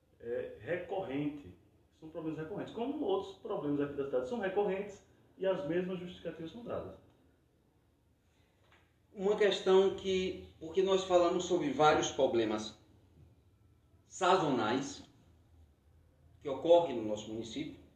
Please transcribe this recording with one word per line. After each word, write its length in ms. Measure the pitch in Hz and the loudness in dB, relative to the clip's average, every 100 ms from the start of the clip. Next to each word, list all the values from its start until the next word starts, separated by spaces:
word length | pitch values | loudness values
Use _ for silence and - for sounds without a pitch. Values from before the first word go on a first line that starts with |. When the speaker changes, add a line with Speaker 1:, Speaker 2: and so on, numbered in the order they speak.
| _ _ | _ _
Speaker 1:
É 360 | 117 123 - - | -8 -6 -6 -10
recorrente. 960 | 113 175 - 196 131 139 147 - 90 - _ _ _ _ | -6 -6 -4 -8 -6 -4 -4 -6 -16 -20 _ _ _ _
São 120 | 160 | -14
problemas 280 | 170 160 151 | -10 -8 -6
recorrentes. 360 | 156 196 - | -8 -8 -8
Como 280 | 214 254 302 | -6 -6 -4
outros 340 | 233 190 - - | -2 -2 -2 -12
problemas 420 | 220 190 147 143 | -8 -4 -2 -2
aqui 140 | 143 | -2
da 100 | 143 | -4
cidade 240 | 135 127 127 | -2 -2 -2
são 100 | 240 | -4
recorrentes 640 | 190 202 190 190 208 - _ _ _ - | -2 0 0 -2 -6 -12 _ _ _ -4
e 80 | 185 | -2
as 200 | 180 147 | -2 0
mesmas 320 | 175 180 185 | -2 -2 -6
justificativas 540 | 175 - 170 160 160 | -10 -12 -12 -10 -12
são 100 | 233 | -12
dadas. 300 | 240 98 - - - _ _ _ _ _ _ _ _ _ _ _ _ _ _ _ _ _ _ _ _ | -10 -8 -10 -14 -20 _ _ _ _ _ _ _ _ _ _ _ _ _ _ _ _ _ _ _ _
Speaker 2:
Uma 220 | 208 190 208 | -4 0 4
questão 580 | 202 180 190 190 196 | 4 2 6 6 6
que, 540 | - 190 185 185 - - - | 2 -2 0 0 -6 -14 -14
porque 240 | 160 190 | -6 0
nós 220 | 185 185 | 2 2
falamos 400 | - 180 175 185 | 4 4 6 2
sobre 260 | - 170 147 | 0 0 0
vários 400 | 131 151 - - | 4 4 4 0
problemas 640 | - 131 117 107 107 - - _ - _ - - _ _ _ _ _ _ _ _ | 2 2 4 2 -2 -6 -14 _ -20 _ -20 -20 _ _ _ _ _ _ _ _
sazonais 920 | - 180 185 156 120 107 135 - - - - - _ _ - - _ _ _ _ _ - - | 0 4 6 4 2 2 0 -2 -10 -18 -20 -20 _ _ -20 -20 _ _ _ _ _ -20 -12
que 80 | 147 | -8
ocorrem 480 | 135 165 170 147 117 | -2 6 8 6 -2
no 120 | 107 | -2
nosso 220 | 107 110 | -4 -6
município 480 | 113 - 135 - - - | -8 -8 -8 -10 -12 -20